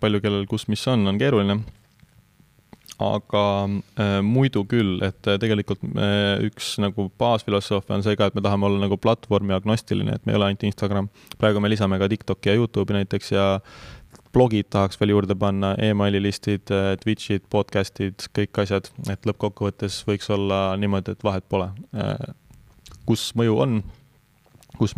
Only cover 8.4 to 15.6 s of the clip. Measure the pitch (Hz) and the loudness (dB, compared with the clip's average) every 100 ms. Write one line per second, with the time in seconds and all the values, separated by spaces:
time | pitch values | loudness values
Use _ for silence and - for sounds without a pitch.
8.4 | 101 101 101 98 98 98 113 117 - 101 | 0 2 2 0 0 0 0 0 2 0
9.4 | 98 95 107 110 - 98 101 110 113 104 | 2 -2 0 -2 0 -2 -2 -2 0 2
10.4 | 98 101 104 - 101 101 98 - - - | 2 0 -2 -2 -2 -2 -4 -10 -20 0
11.4 | 110 104 104 107 98 95 98 110 - 92 | 2 2 2 2 2 2 0 -2 -4 -4
12.4 | 101 107 117 104 95 101 95 101 - 98 | 2 2 2 0 0 0 -2 -4 -2 0
13.4 | 98 95 - - - - - - - 127 | 2 0 -4 -20 -20 -20 -20 -20 -2 4
14.4 | 127 107 - 104 98 - 104 104 98 98 | 4 4 0 0 0 2 4 4 2 0
15.4 | 101 98 | 0 0